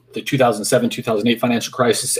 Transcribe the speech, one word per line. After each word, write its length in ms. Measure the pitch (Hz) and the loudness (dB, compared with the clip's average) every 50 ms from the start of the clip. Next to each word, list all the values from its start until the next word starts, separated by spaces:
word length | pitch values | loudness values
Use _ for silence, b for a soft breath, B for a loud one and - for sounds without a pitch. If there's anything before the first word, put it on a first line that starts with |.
| _ _ - | _ _ -12
the 80 | 110 | -10
two 140 | - - 151 131 | -6 -2 2 2
thousand 260 | 127 120 110 107 104 | 4 2 2 0 0
seven, 240 | - - 123 120 113 | 0 2 2 2 0
two 120 | - - | -2 -4
thousand 260 | 120 120 110 104 104 120 | -4 -2 -2 0 2 0
eight 100 | 117 113 | 0 0
financial 340 | - 120 120 113 - - | 0 0 0 -2 -4 -4
crisis 440 | - - 127 120 107 - - - - - | -2 0 2 2 2 0 -2 -4 -4 -4